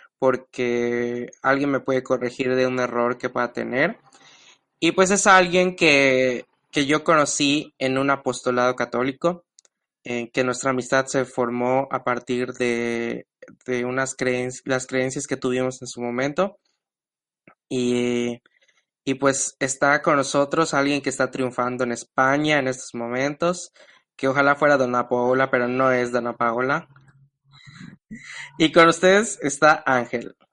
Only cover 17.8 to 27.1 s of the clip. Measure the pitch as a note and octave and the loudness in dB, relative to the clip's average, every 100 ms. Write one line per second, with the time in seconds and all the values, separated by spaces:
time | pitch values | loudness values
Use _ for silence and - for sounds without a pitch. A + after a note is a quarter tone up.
17.8 | B2 B2 B2 A#2+ A#2+ A#2+ _ _ _ _ | 0 0 0 0 -2 -6 _ _ _ _
18.8 | _ _ C#3 C3+ C#3 C3+ - - C3+ - | _ _ -6 0 0 0 -6 -6 -6 0
19.8 | C#3+ D3 F3 C#3+ C3+ C#3+ C#3+ D#3+ D#3+ C#3+ | 2 2 2 0 2 0 0 0 0 0
20.8 | C#3+ C#3+ C3+ - B2+ - B2+ B2 B2 B2 | 0 0 -4 -2 -4 -2 -4 -2 -4 -2
21.8 | B2 A#2 - - C3 C#3+ D3+ D3+ C3 B2+ | -4 -4 -6 0 2 2 2 0 0 -6
22.8 | - A#2+ A#2 B2+ C#3 D3 E3+ F3+ - _ | -10 -10 -6 -4 -4 -2 -4 -4 -12 _
23.8 | - _ _ - C3+ C3+ C#3 C#3+ D3 C#3 | -20 _ _ -4 0 2 2 4 4 4
24.8 | B2 B2 A#2+ B2 B2 C3 C3 B2+ B2 B2+ | 2 0 0 0 2 2 2 0 0 2
25.8 | C3+ B2+ B2 B2 A#2+ A#2 A#2 A#2 C3 D#3 | 2 2 0 -2 -4 -2 -2 0 -2 -2
26.8 | - _ _ | -6 _ _